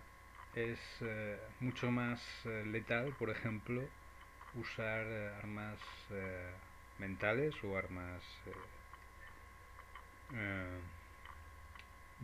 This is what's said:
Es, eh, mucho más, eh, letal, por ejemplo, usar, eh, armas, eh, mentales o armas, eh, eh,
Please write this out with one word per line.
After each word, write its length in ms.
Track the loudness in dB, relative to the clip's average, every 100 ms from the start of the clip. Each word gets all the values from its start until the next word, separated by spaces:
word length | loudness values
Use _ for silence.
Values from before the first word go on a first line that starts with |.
| -6 -14 -14 -12 -4 2
Es, 240 | 2 2 -4 -2
eh, 380 | 0 2 2 0 -4 0
mucho 320 | 2 4 6
más, 280 | 6 6 4 0 -4 0
eh, 180 | 2 4
letal, 480 | 2 6 6 4 4
por 100 | 2
ejemplo, 580 | 4 2 2 2 2 0 -4 -12 -12 -12 -12 -8 -4
usar, 500 | -2 0 4 4 4
eh, 300 | 2 0 -2
armas, 420 | -2 -2 -2 -4 -6 -8 -4
eh, 400 | -2 0 0 -4 -6 -10 -12 -12 -4
mentales 640 | -2 4 6 8 6 4
o 140 | 2 4
armas, 460 | 2 0 -2 -4 -6 -8 -8
eh, 40 | -6 -8 -10 -12 -12 -12 -12 -12 -12 -12 -14 -12 -12 -12 -12 -12 -12 -6
eh, 460 | 0 2 2 2 -2 -4 -8 -12 -12 -12 -10 -10 -12 -12 -12 -12 -12 -12 -4